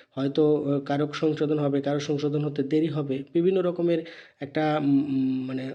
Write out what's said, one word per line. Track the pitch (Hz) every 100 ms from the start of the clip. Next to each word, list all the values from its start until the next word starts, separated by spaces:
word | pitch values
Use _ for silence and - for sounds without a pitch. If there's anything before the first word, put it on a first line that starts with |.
| -
হয়তো, | - 139 143 151 151
আহ, | 143 143
কারো | 139 143 147
সংশোধন | - 156 151 151 151
হবে, | 143 139
কারো | 139 147
সংশোধন | 143 143 147 147 151
হতে | 143
দেরি | 131 156 160
হবে। | 147 135 131 139
বিভিন্ন | 170 175 190
রকমের | 180 175 170 170 165 - - -
একটা, | 139 156 156 151
উম, | 143 139
উম, | 139 135 131 131 131
মানে | 131 131